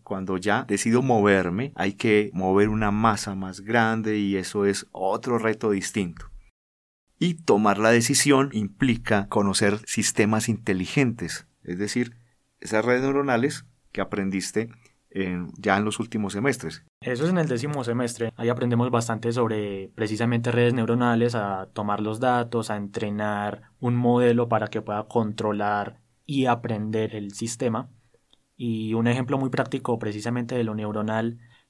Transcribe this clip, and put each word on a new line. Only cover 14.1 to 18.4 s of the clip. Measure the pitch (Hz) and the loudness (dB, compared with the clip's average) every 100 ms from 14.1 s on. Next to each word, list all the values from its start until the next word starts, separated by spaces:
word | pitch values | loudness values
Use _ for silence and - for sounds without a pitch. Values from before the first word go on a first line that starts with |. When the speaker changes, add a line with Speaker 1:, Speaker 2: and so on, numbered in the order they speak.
| 101 95 95 - 107 117 - _ _ _ | -2 -2 -2 -2 -4 -4 -8 _ _ _
Speaker 1:
en, | 98 92 90 87 - | -6 -4 -4 -8 -2
ya | 101 95 | 2 4
en | 107 | 2
los | 104 | -2
últimos | 113 110 98 | -4 -4 -4
semestres. | 101 135 - 80 - _ _ | -2 -2 -2 -6 -12 _ _
Speaker 2:
Eso | 123 120 | -6 -2
es | 165 | 0
en | 180 | 0
el | 156 | 0
décimo | 120 147 143 117 | -2 -4 -4 -2
semestre. | 120 120 120 113 | -2 -2 -4 -6
Ahí | - | -2